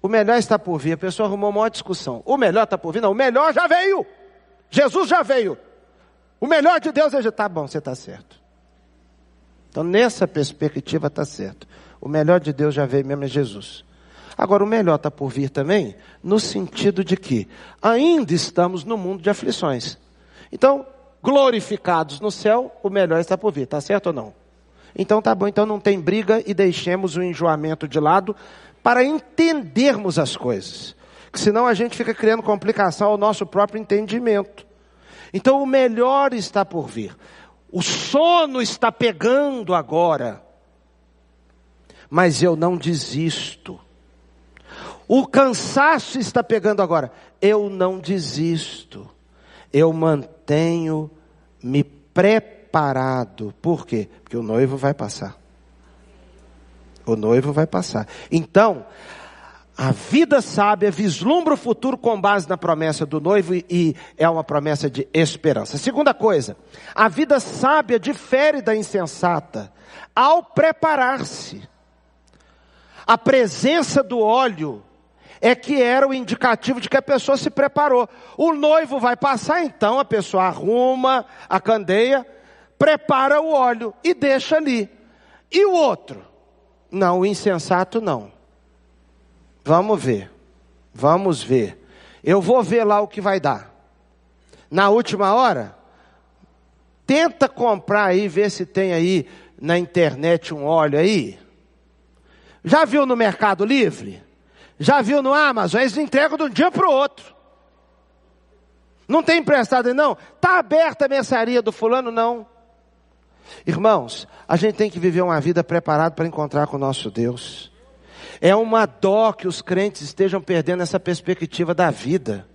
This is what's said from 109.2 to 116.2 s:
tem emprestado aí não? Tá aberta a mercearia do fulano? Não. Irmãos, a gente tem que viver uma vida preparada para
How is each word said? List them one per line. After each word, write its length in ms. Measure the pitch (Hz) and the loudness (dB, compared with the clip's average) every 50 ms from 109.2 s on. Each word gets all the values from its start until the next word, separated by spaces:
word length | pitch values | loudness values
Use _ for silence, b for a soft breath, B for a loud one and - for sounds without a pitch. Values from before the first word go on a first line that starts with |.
| 320 | 4
tem 160 | - 320 339 | 4 2 2
emprestado 480 | 294 - 294 277 240 - - 254 240 | 4 2 2 2 2 2 0 0 0
aí 80 | 247 247 | 0 0
não? 220 | 262 302 277 208 B B B B B | 2 2 0 0 B B B B B
Tá 180 | - 359 370 359 | 0 2 2 2
aberta 460 | 302 208 294 311 330 320 262 - 294 | 2 2 2 2 2 2 0 -2 -2
a 40 | 269 | 0
mercearia 540 | 269 277 254 - 262 240 226 233 247 247 220 | 0 -2 -2 0 0 0 0 2 0 0 0
do 80 | 220 | 0
fulano? 400 | 208 - 220 226 240 262 254 240 | -4 -2 -2 0 0 0 -2 -2
Não. 360 | 233 226 226 233 240 233 214 _ _ _ _ _ _ _ _ _ _ _ _ _ _ _ _ _ B B B B B B B | -2 -2 -2 -2 -2 -6 -10 _ _ _ _ _ _ _ _ _ _ _ _ _ _ _ _ _ B B B B B B B
Irmãos, 640 | - 165 165 196 220 214 175 123 117 - - - B B B B B | -6 -4 0 2 2 2 2 0 -6 -12 -16 -16 B B B B B
a 80 | - | -2
gente 180 | 170 170 220 208 | 0 0 0 0
tem 160 | - 214 214 | 0 -2 -4
que 80 | 175 175 | -2 -2
viver 220 | 170 185 165 180 | -2 0 0 2
uma 200 | 180 180 170 151 | 0 0 0 0
vida 220 | 131 165 175 170 165 | 0 0 0 0 -2
preparada 540 | - 170 170 160 - 156 151 160 165 156 | 0 -2 -4 0 0 0 2 2 0 0
para 100 | - | -4